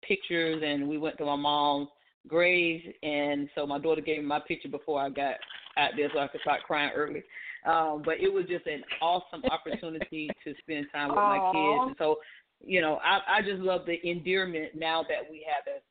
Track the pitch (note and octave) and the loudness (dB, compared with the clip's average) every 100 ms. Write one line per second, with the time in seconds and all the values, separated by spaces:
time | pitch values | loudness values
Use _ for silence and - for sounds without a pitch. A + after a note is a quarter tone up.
0 | - G3 - E3+ E3 D#3+ D3+ C#3+ C#3+ D3+ | -2 -4 0 0 0 0 0 0 -2 -2
1 | D#3 - D3 C#3+ D3 D3 D3 C#3+ C#3+ _ | -4 -4 -2 2 2 4 4 2 -2 _
2 | _ _ - D#3+ F3 F3+ E3+ E3 E3+ - | _ _ -2 4 4 4 2 -2 -8 -8
3 | D#3 D3 D3 C#3+ C#3+ - C#3+ C#3+ D#3 D#3 | -2 0 0 0 -4 -4 -4 -2 0 0
4 | D3+ D#3 D3 D3 - E3+ - C#3+ - C#3+ | 0 -2 0 -4 -2 -8 -6 -8 -4 -2
5 | C#3 C#3 C#3 A#2+ - - - - C#3+ C#3 | -2 -2 -2 -4 -10 -16 -6 0 0 2
6 | C#3+ D3+ C#3 C#3+ D3+ C#3+ - D#3 D3 - | 0 0 -2 -2 0 0 0 0 0 0
7 | D3+ - - - - - - E3 D#3+ D3+ | -2 -4 -10 -16 -14 -6 2 2 2 0
8 | D3+ D#3+ G3 G3 E3+ F3 - D3 - - | -2 2 2 2 -2 -4 -4 -8 -8 0
9 | E3 F3+ - E3 C3 D#3+ D#3+ - E3+ D#3+ | 2 2 -2 -2 0 0 -4 -6 -6 -6
10 | - D#3+ D3+ - - D3+ - D#3 C#3+ D3 | -6 -6 -6 -8 -10 -12 -8 -6 -6 -4
11 | C#3+ G3 G#3 G3 F#3 F#3 - A3+ B3+ C4+ | 0 4 4 4 4 4 4 4 0 0
12 | D#3 D3+ - - _ _ - F#3 D#3+ D3+ | 2 2 -2 -20 _ _ 0 2 2 2
13 | E3 F#3+ - G#3 G3+ F#3+ F#3 F3+ - E3+ | 2 2 4 2 2 -2 0 0 0 -4
14 | F3 F3 D#3+ F#3+ F#3 E3 D#3 D#3 D#3+ E3 | -2 -4 0 0 0 -2 -6 -4 0 0
15 | D#3+ D3+ D#3 D#3 D#3 D3 C#3 C#3 _ | 0 -4 -4 -12 -4 -4 -4 -10 _